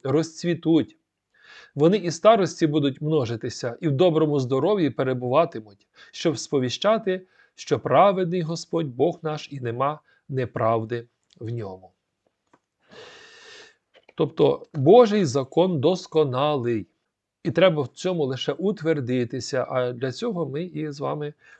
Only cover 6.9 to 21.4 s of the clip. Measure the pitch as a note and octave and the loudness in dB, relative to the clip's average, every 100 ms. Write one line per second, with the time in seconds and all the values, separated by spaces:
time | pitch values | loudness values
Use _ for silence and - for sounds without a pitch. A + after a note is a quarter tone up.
6.9 | A3 G#3 F#3 F#3 _ _ - - B2+ - | 0 -2 -6 -8 _ _ -20 -4 -4 2
7.9 | C3 G3+ F#3 F3+ F3+ D#3+ E3+ - E3 D3+ | 4 4 4 -2 -2 -4 -6 -6 -6 -4
8.9 | B2 E3 F3 D#3 D3+ - C#3 A#2+ A#2+ C#3 | -2 -2 -2 -8 -8 -10 -10 -8 -4 -4
9.9 | D#3 _ _ - C3 B2 A#2 A2+ A2+ A2 | -4 _ _ -8 -6 -6 -2 0 0 -2
10.9 | A#2 A#2 _ _ _ A2+ A#2 G2+ F#2+ F#2+ | -8 -10 _ _ _ -10 -8 -10 -12 -18
11.9 | _ _ _ _ _ _ _ _ _ _ | _ _ _ _ _ _ _ _ _ _
12.9 | - - - - - - - - _ _ | -20 -20 -20 -20 -20 -20 -20 -20 _ _
13.9 | _ _ - D3+ - C#3+ C#3 - D#3 C3 | _ _ -4 -4 2 2 2 -4 0 8
14.9 | A#3+ A3 G#3+ D#3+ C3+ B2+ - F#3 D#3+ C#3+ | 8 8 4 0 -2 -2 2 2 2 0
15.9 | F#3 - D#3 D3 B2+ D3 C#3+ A#2+ A2+ - | 0 0 0 0 0 -2 -2 -2 -4 -6
16.9 | _ _ _ _ _ F3 - F#3 D3+ C3 | _ _ _ _ _ -4 4 4 4 -4
17.9 | - F#3 F3 C3 C3 - C#3+ G3 G3 D#3 | -6 -6 -2 -2 -2 -6 -4 -4 -2 -2
18.9 | D3+ B2 B2+ A#2 B2+ - C3 - C3 B2 | -2 -2 -2 -2 -6 -6 -4 -2 -2 -4
19.9 | B2 C3 B2+ A#3 F3+ D3 C#3+ F3+ D3+ D3+ | -4 -6 -6 -6 -4 -6 -6 -8 -8 -10
20.9 | C#3+ C#3 D3+ D3 - | -8 -6 -6 -8 -12